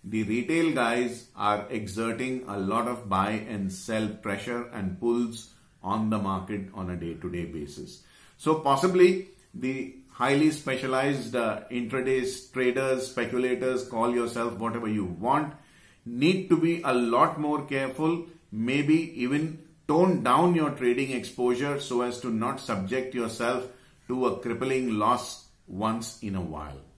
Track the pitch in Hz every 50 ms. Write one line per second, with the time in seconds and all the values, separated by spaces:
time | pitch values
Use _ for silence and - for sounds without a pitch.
0 | - 98 107 110 107 95 110 123 120 - 160 165 165 160 143 131 120 117 120 123
1 | 123 117 107 - - - _ - 104 104 104 104 104 - 123 110 107 92 92 107
2 | 113 113 110 - 127 131 131 127 127 - 101 101 95 98 107 117 117 123 123 113
3 | 110 101 98 95 98 104 110 107 107 127 113 98 98 95 92 - - - 113 110
4 | 107 104 - - - - - - - 123 120 120 120 120 - 113 98 92 87 90
5 | 120 120 120 120 120 113 113 113 - - - - _ _ _ _ - 92 104 110
6 | 110 107 110 104 98 95 95 95 92 - 107 98 95 95 - 98 92 90 90 85
7 | 85 85 82 82 - 90 87 87 85 - 82 80 73 71 - - - - - -
8 | _ - - - - - _ _ - 151 156 156 - 139 139 139 175 185 180 180
9 | 180 190 190 190 - - - - - _ - 117 127 131 131 135 - - - -
10 | - - - - 123 135 139 143 156 156 143 - - 139 131 131 135 131 131 131
11 | 135 143 139 127 117 113 120 120 117 110 107 - - - 123 123 120 107 135 131
12 | 123 131 131 131 127 131 131 - - - - 131 127 123 123 135 135 131 131 127
13 | - - - 127 117 113 127 123 127 127 123 113 127 131 127 123 - - 120 113
14 | 117 120 120 120 120 117 117 117 117 120 - 95 113 113 107 120 117 107 107 107
15 | 95 90 87 82 101 120 135 151 151 147 - - - - - - - - - _
16 | _ 120 120 123 139 175 190 185 - - 175 151 156 170 165 - - 139 127 123
17 | 120 113 120 127 156 160 160 151 151 147 147 147 143 - 139 135 135 127 - -
18 | 156 160 170 170 170 - - - _ _ 104 107 113 123 135 143 143 143 156 165
19 | 160 - - 127 123 123 143 147 160 160 156 - - - - _ _ - 147 165
20 | 180 175 175 120 113 127 123 143 175 180 175 165 156 143 - - 131 120 117 127
21 | 139 131 131 120 98 - - - 123 123 123 123 143 143 143 143 139 - 127 120
22 | 123 123 120 - - 123 113 110 113 127 135 - - - 113 98 95 95 127 131
23 | 131 131 - 123 117 110 110 - 120 120 131 131 131 - - - - - - -
24 | _ - 123 127 127 120 - - - 120 113 113 131 131 135 131 127 120 110 104
25 | 104 113 123 - - - - - - - _ _ _ - 92 92 107 110 113 117
26 | 113 - - - - 104 95 92 87 80 78 73 73 71 71 67 71 - _